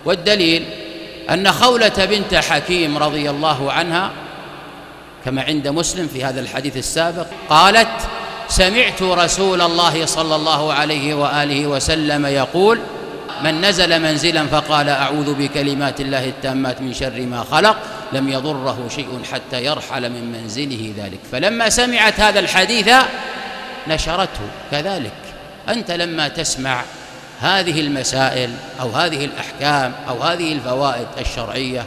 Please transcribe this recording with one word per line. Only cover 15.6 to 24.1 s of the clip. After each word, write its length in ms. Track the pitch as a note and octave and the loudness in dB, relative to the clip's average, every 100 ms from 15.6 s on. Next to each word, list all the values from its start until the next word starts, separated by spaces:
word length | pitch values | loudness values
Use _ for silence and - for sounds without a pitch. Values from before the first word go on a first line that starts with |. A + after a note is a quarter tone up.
| C#3+ C#3 C#3+ B2+ | -2 0 -2 -2
الله 240 | C3+ C3+ | -4 -2
التامات 580 | C3 B2 C3+ C3 C3 B2 | -4 -4 -4 -2 -2 -2
من 120 | C3 | -6
شر 260 | A2+ C3 A#2 | -4 -6 -4
ما 240 | B2 B2 A2+ | -6 -6 0
خلق، 260 | D3+ G#3 G#3+ - - - | 4 4 2 -4 -12 -6
لم 160 | C3+ C3+ | -2 0
يضره 600 | C3+ C#3+ C#3+ C3 A#2+ A#2+ | -2 -2 -2 -4 -4 -6
شيء 260 | D3 B2+ B2 A2 | -8 -8 -8 -8
حتى 320 | C3 A#2+ B2+ | -10 -6 -4
يرحل 460 | B2+ D3+ - B2+ A#2+ | -2 -4 -4 -6 -4
من 220 | A#2+ A#2 | -6 -8
منزله 600 | A2+ A2+ A2 C#3+ A#2+ A2 G2+ | -8 -8 -6 -4 -4 -6 -8
ذلك.'" 240 | G2 F#2 - | -10 -10 -8
فلما 360 | B2+ F3+ A#3 A3+ | -2 0 2 2
سمعت 500 | A#3+ B3 A#3+ G#3+ G3+ | 4 4 6 4 6
هذا 200 | G#3+ G3+ | 4 4
الحديث 500 | F3 F#3 F#3+ A#3 G3+ B3+ - - - - - - - - D3+ | 4 4 4 4 6 6 6 -2 -8 -10 -10 -10 -12 -12 -4
نشرته. 600 | D#3 - | -2 0